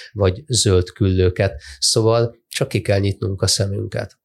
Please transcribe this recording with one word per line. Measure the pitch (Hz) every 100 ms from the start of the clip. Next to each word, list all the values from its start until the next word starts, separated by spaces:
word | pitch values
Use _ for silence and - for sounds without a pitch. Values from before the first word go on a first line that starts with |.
| -
vagy | 104 98 95 -
zöld | 120 110 92 90
küllőket. | - 101 95 92 - 98 - - -
Szóval | - - 110 113 117 - -
csak | - 139
ki | 107
kell | - 101
nyitnunk | 101 98 101 95
a | 92
szemünket. | - 98 101 101 - - _